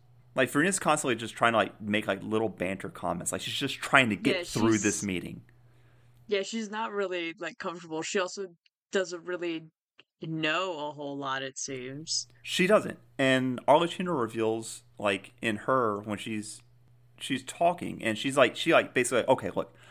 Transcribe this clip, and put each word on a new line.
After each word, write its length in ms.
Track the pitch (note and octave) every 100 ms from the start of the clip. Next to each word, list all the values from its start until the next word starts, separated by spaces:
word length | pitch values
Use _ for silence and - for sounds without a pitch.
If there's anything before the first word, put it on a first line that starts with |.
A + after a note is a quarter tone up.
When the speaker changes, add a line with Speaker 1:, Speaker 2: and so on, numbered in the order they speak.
| _ - - -
Speaker 1:
Like, 160 | C3
Fiorina's 260 | C#3+ F3 F#3+
constantly 360 | E3+ D3+ D3 A2+
just 180 | A2
trying 200 | - A#2+
to, 40 | A2+
like, 240 | F#2+ -
make, 260 | G#2+ G#2 G#2+
like, 140 | G2
little 280 | G#2+ G#2+ A2
banter 400 | F2+ F#2 F#2+ F#2+
comments. 420 | - F2 F2 F2
Like, 100 | F#2+
she's 140 | - A2+
just 200 | C#3 -
trying 320 | - C#3+ B2+
to 60 | G2
get 200 | G#2 F#3
Speaker 2:
Yeah, 60 |
Speaker 1:
through 300 | F3 - A2+
Speaker 2:
she's 100 | A2
Speaker 1:
this 180 | G2+ F#2+
meeting. 380 | G2+ F2+ - - - _ _ _ _ _ _ _ -
Speaker 2:
Yeah, 160 | G3+
she's 260 | G3 A3+ G#3+
not 220 | G#3+ A3+
really, 420 | G3+ F#3+ F3+ E3 E3
like, 180 | E3+ D3
comfortable. 440 | F#3+ E3+ E3+ D#3
She 160 | D#3 G#3
also 280 | F3+ G3+ F#3+ E3+ _ _ _
doesn't 320 | G3+ F3 F3
really 400 | E3 F3+ E3+ E3 D#3+ _ _ _ _ _
know 680 | E3 D#3+ D#3 D#3+ F#3 D#3 C#3+
a 40 |
whole 260 | D3 C#3+ C#3
lot, 240 | C#3 C3+
it 160 | C3+ C3+
seems. 680 | - C3 B2+ C#3 D#3+ - - -
Speaker 1:
She 240 | - - F3+
doesn't. 320 | G#3 - - - -
And 480 | C3+ C3 C3 B2 -
Arlecchino 540 | D3 E3+ - F3+ D#3
reveals, 640 | A2+ A2+ A2 A2+ A2+ - - -
like, 340 | G#2 G2 - -
in 140 | A#2 G#2
her, 420 | - C3 A#2 G2+
when 180 | G#2+ G2+
she's, 420 | - G#2+ G#2 - - _ _ _ _ -
she's 240 | - C3
talking, 600 | - - E3+ F3 F#2+ F2+
and 120 | A2+ A2
she's 200 | C3+ C3+
like, 180 | A#2+ -
she, 180 | -
like, 200 | D3 G2+
basically, 260 | B2+ B2 B2
like, 100 | G2+
Okay, 200 | C3 G2 -
look, 180 | - - -